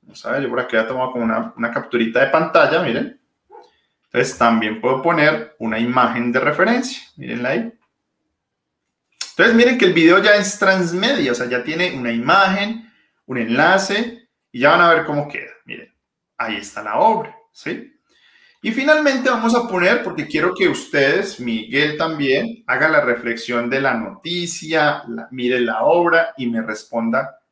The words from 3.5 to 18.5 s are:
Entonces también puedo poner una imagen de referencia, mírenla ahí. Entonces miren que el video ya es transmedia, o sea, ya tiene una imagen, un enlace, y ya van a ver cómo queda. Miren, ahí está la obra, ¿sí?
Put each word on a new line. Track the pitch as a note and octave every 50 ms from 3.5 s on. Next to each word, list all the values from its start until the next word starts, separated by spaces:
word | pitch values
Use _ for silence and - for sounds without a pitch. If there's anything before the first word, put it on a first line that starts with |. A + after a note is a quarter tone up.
| - - - _ _ _ _ _ _ _ _
Entonces | _ _ B2 A#2+ A#2+ - -
también | B2 A#2 A2+ A2 A2 A2 A2 A2
puedo | - B2 C3 C3+
poner | C#3 E3 E3+ D#3 D3 D3+ - - - - _ _
una | A2+ A2+ A2 A2+
imagen | A#2 A#2+ B2+ C3 B2 A#2 A#2 B2 A#2+ A#2+
de | A#2 B2
referencia, | - D3 D3 - F#3 G#3+ A#3+ B3+ B3 - - - - _ _
mírenla | - C3 A#2+ A#2 A#2 B2 B2+
ahí. | C#3+ - A3+ A#3 - _ _ _ _ _ _ _ _ _ _ _ _ _ _ _ _ _ _ _ _ _ _ _ _ _ _ _ _ _ - -
Entonces | - - F3+ A#3+ A3+
miren | A3+ A#3+ B3 B3 -
que | G3
el | F3+ -
video | D#3+ D#3+ E3 F3 G3
ya | - - G#3
es | G#3 G3 G3 - -
transmedia, | G3+ F#3+ F#3+ F#3 F3+ E3 E3+ F3+ G#3 B3 C#4+ A3+ D3 B2+
o | A#2+
sea, | B2 B2+
ya | A#2+ B2 B2 A#2+
tiene | D#3 D#3 E3+ F3+ F3+ - C3+
una | A#2+ A#2+
imagen, | A2+ A#2 A#2+ C#3+ E3+ G3 G3 F#3+ F#3 G3+ G3+ G#3+ A3+ A3+ - - _ _ _ _ _ _ _
un | - B2+ A#2+
enlace, | A2+ A2 A#2 C3 D3+ E3+ F#3+ G3 F#3+ - G3 G#3 A#3+ A#3+ - - _ _ _ _ _ _
y | _ B2
ya | B2+ D3
van | E3 F3
a | F3 E3+ E3
ver | D#3 D3+
cómo | D3+ D3 D3 D3 -
queda. | - - - - - _ _
Miren, | - - - - _ _ _ _ _ _ _ _ _ _ _
ahí | A#2+ A2+ A2 A2+
está | A2+ - - - G#2
la | G#2 G#2 C3
obra, | F#3 A3 A3 - - - - - _ _ _
¿sí? | - - D#3 B2 - - - _ _ _ _ _ _ _ _ _ _ _ _